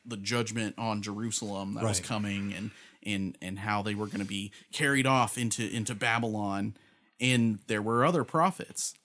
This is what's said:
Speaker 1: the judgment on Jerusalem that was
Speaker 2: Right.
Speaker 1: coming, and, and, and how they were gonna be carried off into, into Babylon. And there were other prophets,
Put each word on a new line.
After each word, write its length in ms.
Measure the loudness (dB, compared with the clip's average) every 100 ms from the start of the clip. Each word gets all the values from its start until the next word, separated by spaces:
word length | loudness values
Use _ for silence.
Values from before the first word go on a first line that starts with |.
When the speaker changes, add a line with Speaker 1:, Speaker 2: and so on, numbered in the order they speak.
| -10
Speaker 1:
the 100 | -8
judgment 580 | -2 0 0 -2 -4 -4
on 240 | -4 -4
Jerusalem 720 | -4 -6 -4 -4 -6 -6 -6
that 100 | -2
was 160 | 0 0
Speaker 2:
Right. 80 | -2
Speaker 1:
coming, 460 | -2 0 -2 -2
and, 160 | -4 -8 -10 -20 _
and, 320 | -4 -2 -2 -6
and 160 | -10 -6
how 240 | -2 0
they 120 | 0
were 120 | -2 -4
gonna 180 | -4
be 280 | -4 -4 -6 -12 -10
carried 340 | 0 2 4 4
off 300 | 4 4 2
into, 320 | 0 0 -2
into 260 | -2 -4
Babylon. 800 | 0 2 2 2 -2 -2 -2 -4 -6 _ _ _ 0
And 380 | 4 6 4 2 0
there 160 | 0
were 240 | 2 4 4
other 180 | 4
prophets, 680 | 2 4 2 2 -10 -6 -6 -8